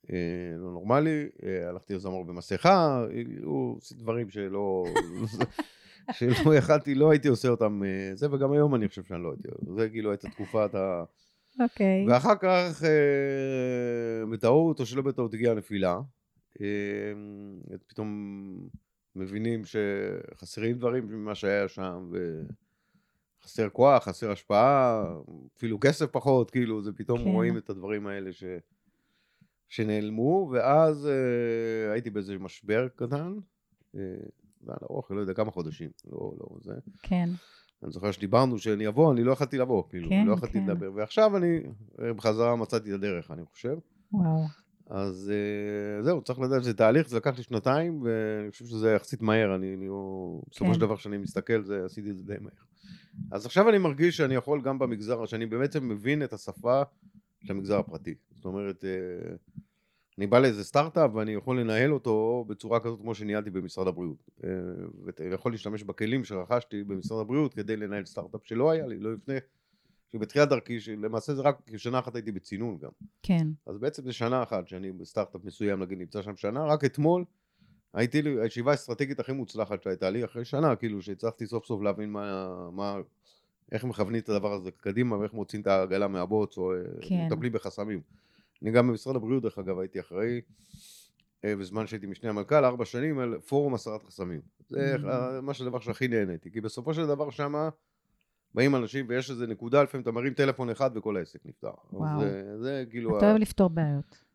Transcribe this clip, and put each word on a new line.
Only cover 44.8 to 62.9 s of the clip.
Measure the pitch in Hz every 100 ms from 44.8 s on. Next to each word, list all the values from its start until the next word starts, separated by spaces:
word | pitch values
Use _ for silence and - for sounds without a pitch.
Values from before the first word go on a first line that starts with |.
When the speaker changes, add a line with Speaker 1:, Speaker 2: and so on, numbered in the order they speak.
| -
Speaker 1:
אז, | 95 98 92 98
אה, | 104 104 104 104 104 104 104
זהו, | 127 170
צריך | - 127
לדעת | 131 131
שזה | 123
תהליך, | 104 110 139 151
זה | 117
לקח | 143 127
לי |
שנתיים, | 120 113 127 139 170 156
ואני | 120 113 110 107 104
חושב | - 120
שזה | 110 110
יחסית | 104 - 104
מהר, | 107 110 104 95
אני, | 95 95
אני | 95
לא, | 98 95 95 90 85 -
בסופו | - 180
Speaker 2:
כן. |
Speaker 1:
של | 175
דבר, | 110 95
כשאני | 104 101
מסתכל, | 98 101 - 113
זה, | 98 101 92
עשיתי | - 104
את | 95
זה |
די | 98 101
מהר. | 104 _ _ _ - - _ - -
אז | 98 113
עכשיו | 180 220
אני | 208
מרגיש | 175 139 170 160
שאני | 139 131
יכול | 139 147
גם | 131 135
במגזר, | 127 110 107 117 110
שאני | 113 113
בעצם | 113 139 151 127
מבין | 104 110 151
את | 135
השפה | 104 - - 117 135 139 _ - - _ _
של | 104
המגזר | 98 98 101
הפרטי. | - 80 87 76 _ -
זאת | 95
אומרת, | 98 101 92 95
אה, | 92 90 90 82 87 _ - - _ _ _ _ -
אני | 101
בא | 120
לאיזה | 135 104
סטארט-אפ, | 98 139 160 170 143
ואני | 110 107
יכול | 104 131 127
לנהל | 113 110 135
אותו | 143 120 107 110 123 110
בצורה | 104 107 113
כזאת | 117